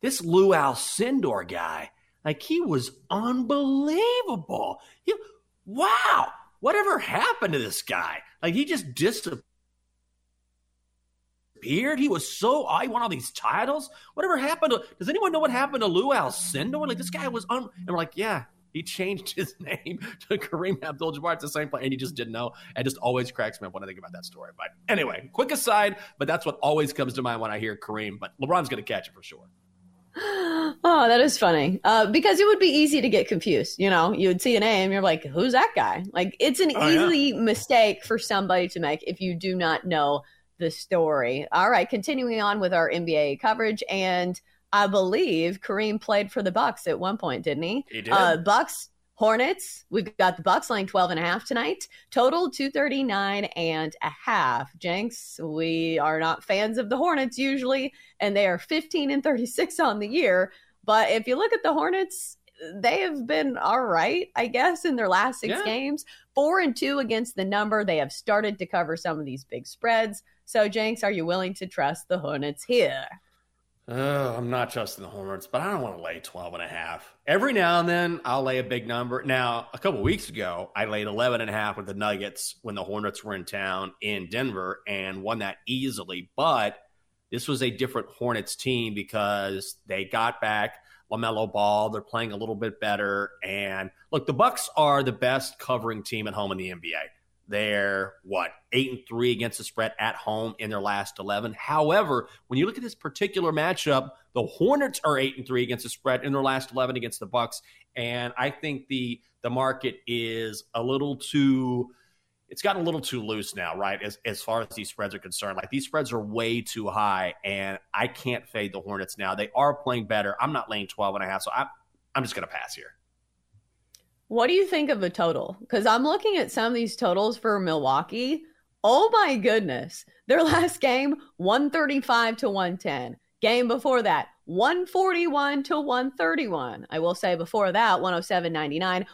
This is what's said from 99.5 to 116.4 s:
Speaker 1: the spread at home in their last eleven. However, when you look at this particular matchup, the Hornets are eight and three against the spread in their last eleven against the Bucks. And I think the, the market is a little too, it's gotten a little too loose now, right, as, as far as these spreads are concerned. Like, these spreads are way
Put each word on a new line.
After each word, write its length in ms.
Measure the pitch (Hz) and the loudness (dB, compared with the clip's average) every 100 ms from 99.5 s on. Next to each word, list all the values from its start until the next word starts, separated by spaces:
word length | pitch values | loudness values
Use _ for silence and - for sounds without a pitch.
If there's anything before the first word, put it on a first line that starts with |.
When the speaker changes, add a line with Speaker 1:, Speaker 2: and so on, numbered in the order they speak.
| - | -6
Speaker 1:
the 60 | |
spread 280 | 104 - 110 - | -10 -2 -4 0
at 160 | 107 | -4
home 400 | 110 - 110 113 104 | -2 -4 -4 -4 -6
in 120 | 110 | -6
their 100 | 107 | -4
last 380 | 98 101 98 - | -2 -2 -4 -10
eleven. 360 | 98 101 113 | -4 -4 -4
However, 720 | 104 - 151 151 180 196 123 113 - _ | -10 -2 2 4 4 2 -2 -4 -16 _
when 100 | 127 | 0
you 80 | 180 | 0
look 100 | 233 | -2
at 60 | |
this 120 | 240 | -12
particular 560 | - 156 - 202 202 175 | -10 -12 -4 -4 0 0
matchup, 580 | 156 156 185 - 135 139 - _ | 0 0 0 2 2 0 -14 _
the 100 | 123 | -4
Hornets 560 | 107 - 180 285 269 269 | -4 2 4 4 2 0
are 140 | 160 143 | 0 2
eight 180 | 135 131 | 0 -2
and 80 | 131 | -4
three 160 | 127 | 0
against 220 | 123 123 | 0 -2
the 60 | 120 | -6
spread 340 | - 135 127 | -6 -2 0
in 80 | 143 | 0
their 100 | 139 | 0
last 280 | 135 131 131 | 0 0 -4
eleven 240 | 120 127 127 | -2 -2 -2
against 220 | 117 - | -6 -10
the 80 | 101 | -4
Bucks. 340 | 120 117 - _ - _ - | -2 -2 -6 _ -20 _ -8
And 360 | 120 120 120 123 | -6 -4 -6 -2
I 120 | 131 | -4
think 380 | 147 156 139 - | -2 -8 -8 -4
the, 320 | 135 123 120 _ _ | -4 -4 -8 _ _
the 80 | 120 | -4
market 460 | 123 131 131 127 - - | 0 0 0 -4 -6 -6
is 580 | 120 117 113 113 104 - | -4 -4 -4 -6 -8 -8
a 100 | 117 | -4
little 340 | 120 135 143 135 | -2 -2 -2 -6
too, 720 | - 147 139 131 127 123 123 _ _ _ _ _ _ | -2 2 4 4 2 -2 -4 _ _ _ _ _ _
it's 140 | - | -4
gotten 180 | 208 196 | -2 0
a 40 | |
little 160 | 170 160 | -2 -2
too 200 | - 127 | -4 -6
loose 320 | 107 107 98 95 | -4 -6 -6 -6
now, 200 | 87 85 | -6 -4
right, 240 | 98 98 | -4 -4
as, 160 | 104 104 | -8 -8
as 160 | 117 104 | -8 -6
far 220 | - 113 | -4 -4
as 60 | 110 | -4
these 140 | - 101 | -10 -12
spreads 260 | - 101 | -6 -8
are 40 | 98 | -8
concerned. 380 | 92 - 104 92 | -10 -8 -6 -6
Like, 120 | 95 | -4
these 160 | 135 | -6
spreads 280 | 135 156 131 | -4 -4 -2
are 80 | 117 | -4
way 420 | 104 110 | -4 -4